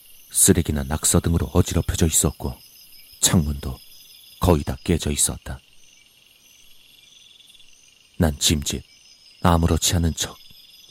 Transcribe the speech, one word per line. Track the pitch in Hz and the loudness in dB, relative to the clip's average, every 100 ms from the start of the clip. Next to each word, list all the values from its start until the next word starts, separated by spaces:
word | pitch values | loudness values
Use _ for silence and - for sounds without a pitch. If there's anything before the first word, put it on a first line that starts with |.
| - - - | -20 -20 -8
쓰레기나 | - - 92 80 73 67 | 0 4 4 2 -2 -4
낙서 | 78 - 87 | -4 0 0
등으로 | 82 82 73 | 2 0 0
어지럽혀져 | 87 - - - - 85 | 0 0 0 -2 0 0
있었고 | - 80 - 71 - - - - - - - | 2 -2 -2 -10 -12 -18 -20 -20 -20 -20 -4
창문도 | - 98 76 71 71 64 - - - - - - | 0 2 0 -4 -8 -12 -16 -20 -20 -20 -20 -4
거의 | - 80 | 2 2
다 | 73 71 | 0 -8
깨져 | - 82 - | -2 -2 -2
있었다. | 73 - 67 - 67 _ - - _ _ _ _ _ _ _ - - _ _ _ - - - - - - - _ _ _ - | -4 -4 -6 -12 -16 _ -20 -20 _ _ _ _ _ _ _ -20 -20 _ _ _ -20 -20 -20 -20 -20 -20 -20 _ _ _ -2
난 | 82 71 | 0 0
짐짓 | - 76 71 - - _ _ _ _ _ | 0 0 -2 -8 -10 _ _ _ _ _
아무렇지 | 90 85 82 82 - 90 | 2 4 4 2 0 0
않은 | 85 73 | 0 -2
척 | - - - - - - - | -8 -12 -20 -20 -20 -20 -8